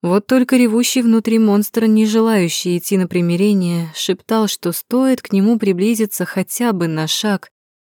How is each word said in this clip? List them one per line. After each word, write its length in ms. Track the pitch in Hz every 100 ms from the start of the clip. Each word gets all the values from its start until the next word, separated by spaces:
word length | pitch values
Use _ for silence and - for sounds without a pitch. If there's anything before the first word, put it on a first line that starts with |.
Вот 240 | 180 185 -
только 280 | 262 247 262
ревущий 460 | 247 220 240 -
внутри 380 | 233 226 220 226
монстр, 460 | 220 202 208 - 220
не 200 | 214 220
желающий 720 | 220 226 220 170 - 180 175
идти 200 | - 196
на 100 | 180
примирение, 840 | 180 175 175 202 202 175 170 165 156
шептал, 520 | - 185 _ 226 208
что 240 | - 175
стоит 500 | 170 - 240 262 254
к 100 | -
нему 260 | 196 196 233
приблизиться 680 | 202 180 202 226 214 - 180
хотя 480 | - 185 - 240
бы 140 | 196 170
на 200 | 156 156
шаг, 420 | - 214 196 - _ _ _ _